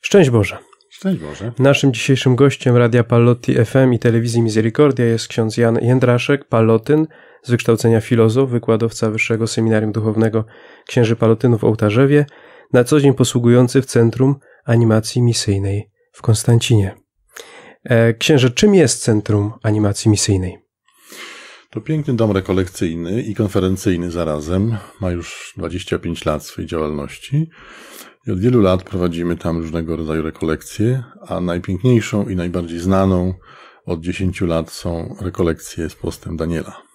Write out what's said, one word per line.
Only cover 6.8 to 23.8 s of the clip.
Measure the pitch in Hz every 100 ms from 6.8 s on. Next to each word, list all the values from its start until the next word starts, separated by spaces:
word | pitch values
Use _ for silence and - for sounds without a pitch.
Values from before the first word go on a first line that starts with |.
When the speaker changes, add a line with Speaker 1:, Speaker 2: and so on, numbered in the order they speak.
| 113 151 156 - - _
Speaker 1:
z | -
wykształcenia | 120 - 117 117 113
filozof, | - 120 113 113 135
wykładowca | 120 - 113 113 - 110
Wyższego | 110 - 113 113
Seminarium | - 113 110 110
Duchownego | 104 110 107 110 110 107 - - - -
Księży | - 113 117
Pallotynów | 113 113 127 113
w |
Ołtarzewie, | 113 107 107 107 139 147 143 - - - _
na | 127
co | 123 151
dzień | 139
posługujący | 127 127 127 117 120 127 135
w | 120
Centrum | 127 117 117 131 139 _ _
Animacji | - 120 117 110 107 123
Misyjnej | 120 113 - 98 98 101 - _ _
w | -
Konstancinie. | - 107 - 117 - 113 98 - _ _ _ - - - - _
E, | - 117 117
księże, | 113 - 151 127
czym | 120 214
jest | 196 135 -
Centrum | - 107 - 104 104 113
Animacji | 110 107 104 98 113
Misyjnej? | 104 - 98 92 - _ _ _ _ _ - - - - - _
Speaker 2:
To | 113
piękny | 110 156 147
dom | 120 110
rekolekcyjny | 98 92 95 92 - 92 82 82 107
i | 113
konferencyjny | 101 107 98 92 95